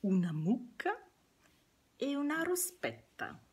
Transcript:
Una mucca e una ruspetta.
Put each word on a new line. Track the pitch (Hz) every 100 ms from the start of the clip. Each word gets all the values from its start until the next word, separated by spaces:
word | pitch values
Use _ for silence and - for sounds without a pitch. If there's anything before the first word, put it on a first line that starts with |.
Una | 196 190 175
mucca | 156 156 247 - - 349 427 - _ _ _ - _ _ _ _ _
e | 277 285
una | 285 320
ruspetta. | 330 359 - - 120 113 - - - - -